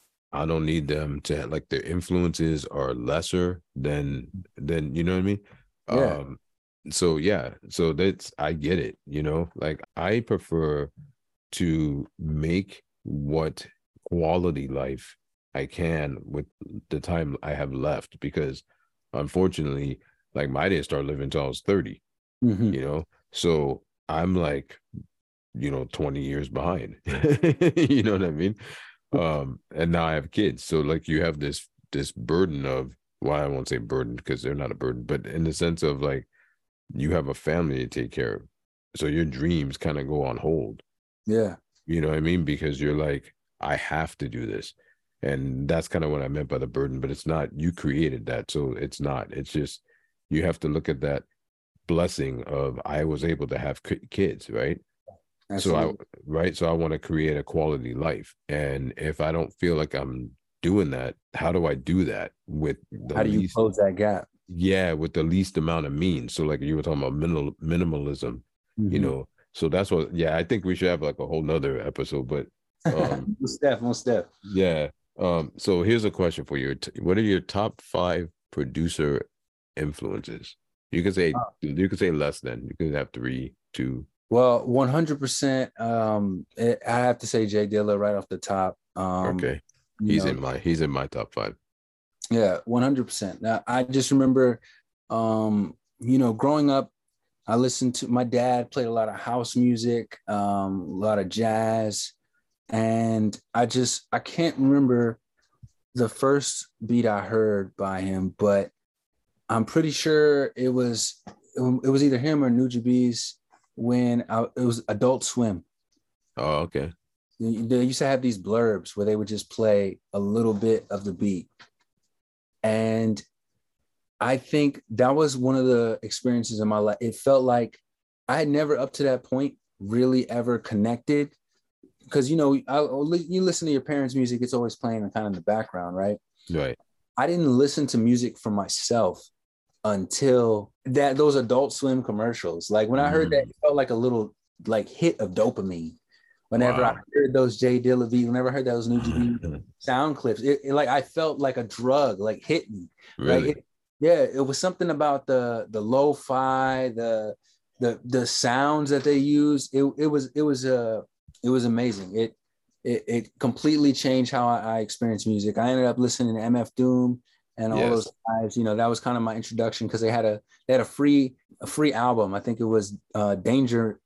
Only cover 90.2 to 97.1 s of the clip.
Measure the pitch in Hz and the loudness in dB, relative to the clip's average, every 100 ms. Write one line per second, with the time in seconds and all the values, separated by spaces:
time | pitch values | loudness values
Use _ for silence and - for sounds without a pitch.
90.2 | - 65 65 65 87 80 76 67 67 64 | 2 -2 -4 -2 0 0 0 -2 -4 -6
91.2 | 52 - 52 - _ _ _ _ _ _ | -8 -6 -6 -8 _ _ _ _ _ _
92.2 | - 117 - 85 - 120 127 135 123 - | -2 2 4 2 0 0 2 2 -2 -6
93.2 | 98 - 107 113 - 123 127 135 127 135 | -8 -6 -4 -4 -2 -2 0 0 2 4
94.2 | 131 131 127 117 - _ _ _ - 113 | 6 6 4 2 -6 _ _ _ -6 -2
95.2 | 113 110 110 104 92 - _ _ 120 131 | 0 2 2 2 0 -6 _ _ 2 4
96.2 | 120 110 135 151 147 135 131 _ _ | 4 2 2 4 4 2 0 _ _